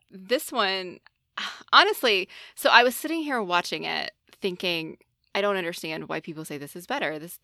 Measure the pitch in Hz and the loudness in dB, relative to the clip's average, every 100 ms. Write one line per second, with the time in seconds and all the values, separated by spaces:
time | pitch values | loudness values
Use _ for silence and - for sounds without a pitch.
0 | _ 190 190 254 - 247 196 190 180 - | _ -20 -4 -2 -2 -2 0 -2 -6 -14
1 | _ _ _ - - - - 254 370 415 | _ _ _ -12 -10 -12 4 6 6 4
2 | 247 196 - - - - 269 226 247 240 | 2 2 0 -10 -20 -2 6 8 8 2
3 | 302 330 294 254 190 175 175 160 160 160 | -4 -4 -2 -4 0 0 0 -4 -4 -4
4 | - - _ - 196 180 180 165 160 - | -6 -12 _ -6 -6 -4 -4 -4 -6 -12
5 | _ _ _ 202 202 190 175 - 160 160 | _ _ _ -2 0 0 -4 -6 -8 -8
6 | 156 160 170 156 156 147 143 180 175 277 | -6 -8 -8 -12 -10 -12 -12 -14 -8 -4
7 | 151 151 170 - | -4 -6 -12 -12